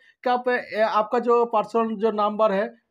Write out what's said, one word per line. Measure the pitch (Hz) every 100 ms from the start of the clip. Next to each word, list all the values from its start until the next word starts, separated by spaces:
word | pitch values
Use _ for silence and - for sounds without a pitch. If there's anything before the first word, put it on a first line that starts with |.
| _ _
क्या | 247
आप, | 247 247
ए, | 247 - 202
आपका | 214 202 - 247
जो | 226 240 233
पर्सनल | 220 208 226 226 208
जो | 220
नंबर | 208 208 208 220
है, | 196 226 - _